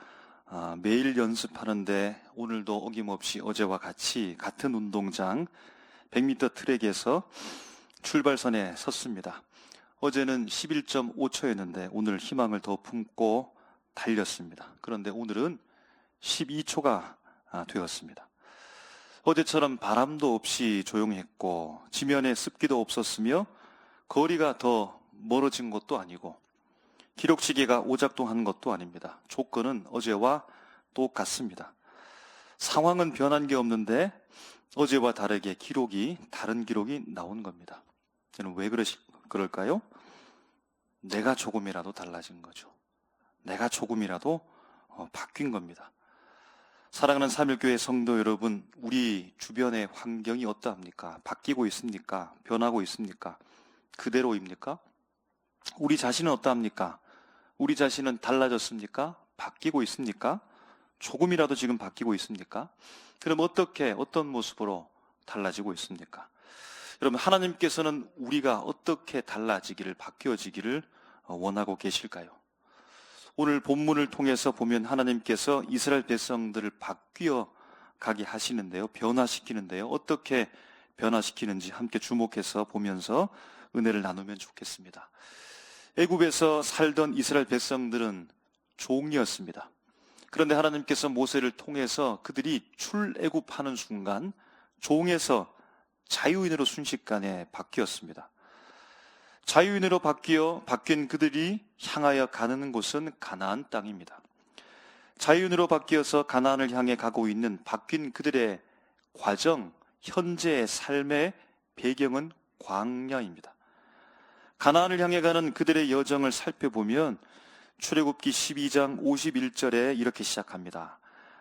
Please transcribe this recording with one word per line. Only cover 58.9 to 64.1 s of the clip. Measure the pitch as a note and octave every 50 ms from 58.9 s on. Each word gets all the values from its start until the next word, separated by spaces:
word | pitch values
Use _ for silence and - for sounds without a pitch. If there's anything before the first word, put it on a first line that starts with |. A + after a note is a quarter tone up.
| _ - C#3 D#3+ E3+ - _ _ _ _
바뀌고 | - - - _ - D#3 D3+ C#3+ A#2+
있습니까? | G#2+ - - C3+ A#2 G2+ - - A#2+ D3 G#3+ - _ _ _ - - - _ _ _ _ _
조금이라도 | - - - C3 D#3+ F3+ F3+ D#3+ D#3 C#3 C#3
지금 | B2 - A#2+ B2 A2+
바뀌고 | G#2 F#2+ - - A2+ A#2 G#2+
있습니까? | F#2+ - - A2 G2 F#2 _ - G#2 A#2+ F3+ _ _ _ - - - - - _ _
그럼 | - D#3+ D#3+ D#3
어떻게, | D#3+ E3+ - - F#3 - - - D3+ B2+ G#2 G2
어떤 | C3 -